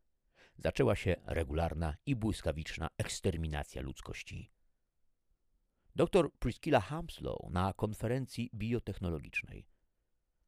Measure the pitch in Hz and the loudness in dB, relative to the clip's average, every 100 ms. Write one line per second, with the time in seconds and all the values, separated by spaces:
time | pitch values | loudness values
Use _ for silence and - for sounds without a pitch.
0 | _ _ _ _ - - 80 - 123 101 | _ _ _ _ -20 -4 0 4 4 4
1 | 95 - - 85 71 78 82 78 82 76 | 2 0 0 -2 0 2 0 0 -2 -2
2 | - 123 110 92 82 76 78 - 82 - | -2 0 0 0 -2 -2 -4 -4 -4 -4
3 | - - 101 87 80 73 - 67 65 - | -4 -2 0 0 -2 -2 -4 -6 -6 -8
4 | - - - - - _ _ _ _ _ | -10 -10 -10 -10 -12 _ _ _ _ _
5 | _ _ _ _ _ _ _ _ - - | _ _ _ _ _ _ _ _ -4 2
6 | - 135 139 - 123 - - 131 95 156 | 6 6 4 2 -2 0 4 4 4 -4
7 | 170 - 65 - 53 87 95 - 107 107 | -6 -6 -6 -6 -2 2 2 2 -2 -2
8 | 113 127 127 - 117 110 110 117 - 95 | -2 0 -2 -4 -6 -4 0 0 -2 -4
9 | 87 78 62 - - 101 - _ _ _ | -2 -2 -4 -6 -6 -10 -16 _ _ _
10 | _ _ _ _ | _ _ _ _